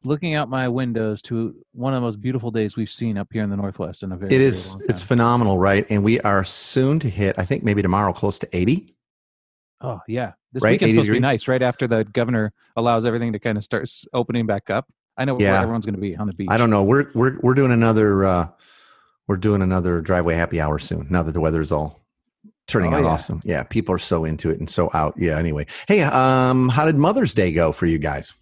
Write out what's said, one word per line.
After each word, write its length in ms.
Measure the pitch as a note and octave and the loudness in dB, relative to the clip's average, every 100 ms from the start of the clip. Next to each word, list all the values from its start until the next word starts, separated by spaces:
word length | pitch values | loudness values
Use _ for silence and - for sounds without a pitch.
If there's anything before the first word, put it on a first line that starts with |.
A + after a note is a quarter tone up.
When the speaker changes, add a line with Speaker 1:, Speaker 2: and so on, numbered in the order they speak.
Speaker 1:
looking 300 | B2+ D3 F3+ | -4 -4 -2
out 140 | D3+ A#2 | -4 -2
my 180 | C3 B2+ | -2 -2
windows 560 | B2 B2+ A2+ A2 G#2 | -2 -2 -2 -4 -4
to 320 | - A#2 A2+ - _ | -6 -4 -4 -8 _
one 240 | A#2+ B2+ | -8 -4
of 40 | C3 | -2
the 60 | |
most 160 | A#2+ G#2 | -4 -4
beautiful 300 | B2 B2+ A#2 | -6 -4 -4
days 260 | A2+ G#2+ - | -4 -4 -4
we've 140 | G#2+ | -8
seen 260 | - A#2 G2+ | -6 -6 -4
up 120 | G2 | -6
here 120 | A2+ | -6
in 60 | G#2 | -4
the 60 | G2 | -4
Northwest 460 | G2+ - D#2 D#2+ | -6 -6 -10 -8
in 80 | G2 | -10
a 60 | F#2 | -8
very, 180 | G2 | 0
Speaker 2:
It 40 | C3 | 4
Speaker 1:
very 60 | C3+ | 4
Speaker 2:
is. 240 | F#2+ - | 0 -8
Speaker 1:
long 100 | - - | -10 -4
Speaker 2:
It's 120 | G2 | -4
Speaker 1:
time. 60 | - | 0
Speaker 2:
phenomenal, 540 | A#2+ A#2 A#2+ A2 F#2+ | 2 4 4 2 2
right? 260 | F#2+ G2 G#2 | 4 2 2
And 120 | G#2 | 0
we 160 | G2+ A#2 | 2 2
are 200 | G#2 G2 | 2 2
soon 560 | F#2+ - - C3+ C3 D#3 | 0 -6 -4 0 2 0
to 100 | C#3 | -2
hit, 280 | G2 G2 F#2 | -2 -2 0
I 60 | |
think 180 | F#2 C3+ | -4 -2
maybe 200 | G#2+ G2+ | 0 0
tomorrow, 300 | F#2+ F#2+ G2+ | 2 2 0
close 240 | F2 G2+ - | 0 -4 -4
to 80 | - | -6
eighty. 440 | F2+ F#2+ E3+ - _ _ _ _ _ _ _ _ _ | -2 0 0 -4 _ _ _ _ _ _ _ _ _
Speaker 1:
Oh, 200 | B2+ G#2 - | -12 -12 -8
yeah. 240 | A#2 A#2 - _ | -6 -6 -12 _
This 80 | C3 | 0
Speaker 2:
Right? 60 | A2 | 2
Speaker 1:
weekend's 100 | F#3+ F3 | 4 4
Speaker 2:
Eighty 40 | A2+ | 4
Speaker 1:
supposed 100 | G#2+ | 4
to 60 | |
be 40 | A#2 | 2
Speaker 2:
degrees? 40 | |
Speaker 1:
nice, 240 | C3 A#2+ - | 2 0 0
right 160 | B2+ | 2
after 240 | B2 - B2 | 2 0 0
the 160 | A2+ | 0
governor 500 | G#2 A2+ A#2 A#2+ G#2+ _ _ | 0 -2 0 0 -2 _ _
allows 320 | - A#2 A#2 A#2 | -2 0 2 0
everything 260 | A#2 A#2 | -2 -2
to 60 | G#2+ | -4
kinda 240 | A#2+ G#2 | -4 -4
start 220 | G#2 A#2+ | -4 -6
s-, 200 | B2 - - | -6 -12 -8
opening 320 | B2+ A#2+ A#2+ | -6 -2 -2
back 260 | A2 G2 - | -2 -4 -2
up. 180 | G2+ - _ _ - | -4 -4 _ _ -6
I 80 | |
know 100 | C3 B2+ | -4 2
where 60 | G2 | 4
Speaker 2:
Yeah. 140 | F#2+ | 4
Speaker 1:
everyone's 240 | F#2+ A#2 G#2+ | 2 -2 -4
gonna 120 | G2 | -6
be, 180 | G2 E2 | -6 -4
on 100 | G#2 | -8
the 60 | |
beach. 140 | F2 F#2+ | -6 0
Speaker 2:
I 60 | A2 | 2
don't 140 | A#2+ | 4
know. 120 | G#2 | 4
We're, 240 | G2+ C3+ C#3 | 4 2 2
we're, 240 | A#2 B2+ C3 | 0 0 2
we're 140 | B2 | 2
doing 160 | C3 C3 | 4 4
another, 540 | A#2+ A2+ A2 G#2+ G2 | 4 4 4 4 4
uh, 240 | F#2+ F2+ E2 _ _ _ _ _ _ _ - | 4 2 0 _ _ _ _ _ _ _ -6
we're 80 | F#2 | -2
doing 260 | G#2+ G#2 | 2 2
another 380 | F#2 F#2 F2+ E2+ | 2 0 0 -2
driveway 340 | D#2 F2+ E2+ | 0 0 2
happy 260 | E2 E2+ E2+ | 0 0 0
hour 200 | D2+ D2+ | -2 -2
soon, 260 | - E2 C#2+ | -4 -8 -2
now 120 | F2 | -2
that 80 | D#2+ | 0
the 100 | D#2 | 0
weather 200 | D#2+ D#2+ | 0 0
is 100 | D2+ | 0
all 300 | D#2 D#2 - _ _ _ _ - _ - | -2 -4 -10 _ _ _ _ -20 _ -4
turning 260 | A#2 F2 | 0 0
Speaker 1:
Oh, 40 | D3 | 0
Speaker 2:
out 80 | |
Speaker 1:
yeah. 40 | C3+ | 0
Speaker 2:
awesome. 300 | D#2 - D#2+ | 0 -4 -8
Yeah, 180 | - D#2 | -4 -4
people 320 | - A2+ G#2 | -2 -4 -2
are 40 | F#2 | -4
so 260 | - E2+ | -2 -2
into 260 | D#2+ D#2 E2 | -2 -4 -4
it 80 | - | -4
and 100 | E2+ | -4
so 220 | - E2 | -2 -2
out. 200 | E2 D2+ - | 0 -2 0
Yeah, 220 | E2+ D#2 | -2 0
anyway. 280 | E2 D2 D2+ - - | -2 -4 -8 -12 0
Hey, 160 | G3+ | 2
um, 680 | D3 B2+ C3 C3 B2+ C3 B2+ | 4 2 4 4 4 2 2
how 160 | B2 D#3 | 2 2
did 100 | D3 | 2
Mother's 380 | D#3 A3 G#3 | 2 2 0
Day 180 | - F2+ | 2 2
go 180 | D#2+ E2 | 2 0
for 160 | - E2+ | 2 0
you 120 | E2 | 0
guys? 340 | D2+ C#2+ - - | -2 -6 -10 -20